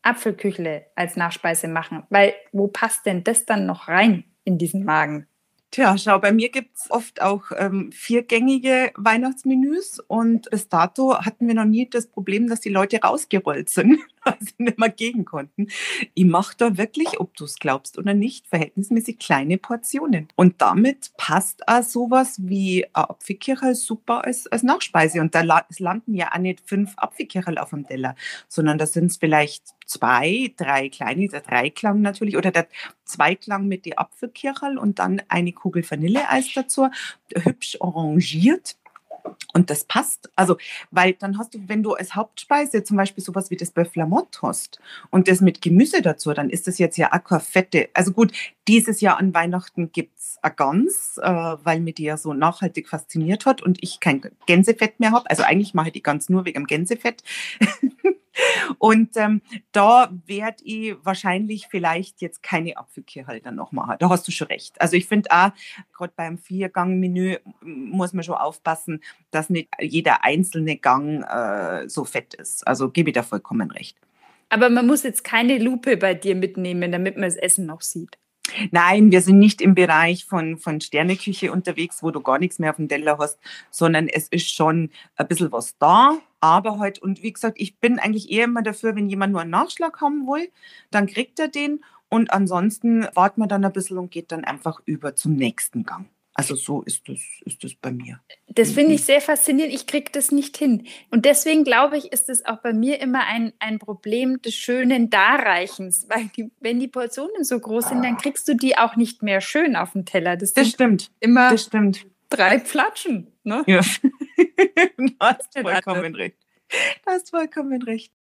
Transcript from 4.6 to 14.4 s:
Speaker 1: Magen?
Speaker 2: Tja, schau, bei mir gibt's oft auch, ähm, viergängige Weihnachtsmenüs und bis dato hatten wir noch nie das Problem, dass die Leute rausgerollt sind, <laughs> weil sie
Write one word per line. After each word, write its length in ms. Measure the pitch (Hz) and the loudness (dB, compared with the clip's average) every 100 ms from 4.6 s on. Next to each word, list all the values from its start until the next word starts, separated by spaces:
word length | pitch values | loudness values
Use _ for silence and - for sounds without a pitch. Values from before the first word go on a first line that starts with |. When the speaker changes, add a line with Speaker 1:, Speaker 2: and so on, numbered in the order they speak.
| 170 190 196 | 0 -4 0
Speaker 1:
Magen? 420 | 156 151 151 151 _ _ _ _ | 0 0 -4 -10 _ _ _ _
Speaker 2:
Tja, 280 | - 240 196 | 2 2 4
schau, 200 | 208 196 | 4 4
bei 120 | 202 | 4
mir 160 | 220 233 | 4 2
gibt's 420 | 262 240 - - | -4 -10 -16 -4
oft 320 | 240 233 - | -4 -4 -2
auch, 300 | 190 202 - - | -2 -2 -6 -4
ähm, 340 | 196 196 - | -2 -2 -6
viergängige 1000 | - - 233 240 226 254 269 254 262 254 - | -12 0 0 2 2 2 2 2 2 0 0
Weihnachtsmenüs 1040 | 208 226 254 262 269 262 269 330 381 - | 2 2 0 -2 0 2 2 0 -6 -14
und 500 | - 220 233 226 - | -6 0 2 2 0
bis 200 | 214 - | -6 0
dato 480 | 170 175 - 262 247 | 2 2 0 0 2
hatten 260 | 185 220 233 | -2 -2 0
wir 100 | 226 | 2
noch 100 | 214 | 4
nie 240 | 220 254 | 2 0
das 180 | 240 233 | -4 -6
Problem, 400 | - 190 202 240 | -10 -4 0 0
dass 140 | 226 | -2
die 80 | 214 | -2
Leute 320 | 196 196 220 | 0 0 2
rausgerollt 680 | 190 269 - 196 170 143 - | 2 0 0 -2 0 -4 -4
sind, 300 | - 180 302 - | 2 6 6 4
<laughs> 120 | _ | _
weil 140 | - | -4
sie 140 | - | -4